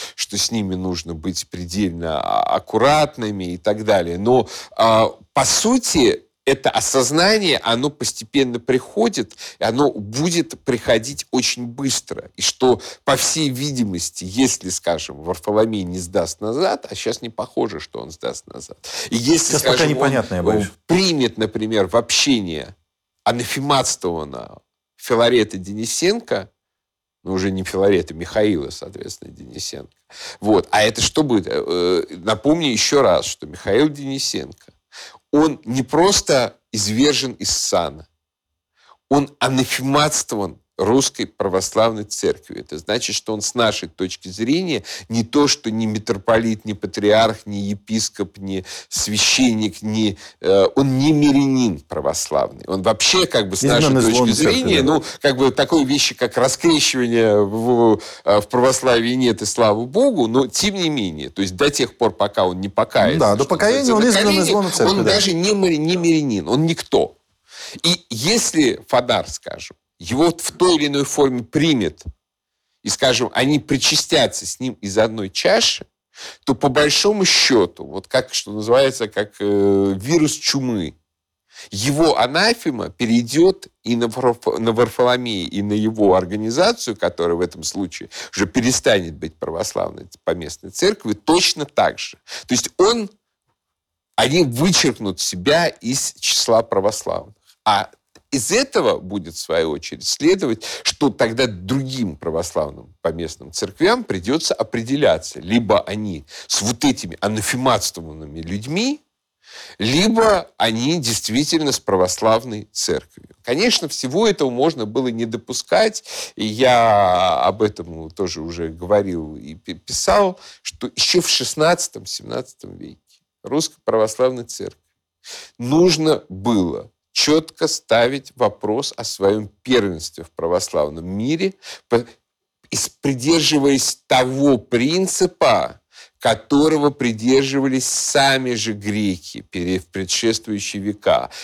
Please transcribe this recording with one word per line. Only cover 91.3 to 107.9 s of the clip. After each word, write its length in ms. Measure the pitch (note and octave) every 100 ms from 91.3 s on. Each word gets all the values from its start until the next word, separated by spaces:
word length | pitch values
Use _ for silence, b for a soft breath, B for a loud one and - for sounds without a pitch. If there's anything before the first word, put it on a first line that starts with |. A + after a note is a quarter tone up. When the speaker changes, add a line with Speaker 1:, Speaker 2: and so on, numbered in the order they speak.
| E3+ - -
Speaker 1:
так 360 | C#3+ - F2+ -
же. 180 | - - - B -
То 60 |
есть 160 | - - -
он, 320 | F#3+ A#3+ G3+ _ _ _ _ _ _ _ _ _ _ -
они 260 | A#2 E3
вычеркнут 800 | D3 A#2 F3 E3+ C#3+ A2+ G#2 F2
себя 480 | - F2+ G2+ D#3 E3+
из 460 | - A#2 C3 - -
числа 460 | - - - A2+
православных. 720 | A2+ G2 G2 A2 - F2 - _ b b
А 240 | - G2+ - _ _ _ -
из 180 | C#3 A2
этого 480 | G#3 C4 A3 B2+ E2+
будет, 360 | F#2 G2+ D#2+
в 40 | D#2+
свою 340 | - E2 D#2+
очередь, 340 | D2 - - -
следовать, 580 | - D3+ F#3+ D3 A2 B B
что 260 | - - C#3+
тогда 360 | G2+ A#2 A2+ B2+
другим 720 | F#2+ F#2+ C3 C3 C3 G#2 C#2+
православным 760 | E2 D#2+ E2+ E2+ D2 C#2 B1 _
поместным 500 | E2 E2 D#2+ - C#2+
церквям 520 | - F#2+ - E3+ A#3+
придётся 500 | A3 F#2+ F2+ D3+ -
определяться. 840 | - - A#2 A2+ C#3 B2+ D#2+ - -
Либо 440 | F2 A#2 G#2+ G#2
они 420 | - G#2 G#2+ D#2+ - B B
с 160 | -
вот 200 | G#2 A#2
этими 360 | - - F2+ -
анафематствованными 1200 | G2+ A2 G#2 B2 C3 A2 -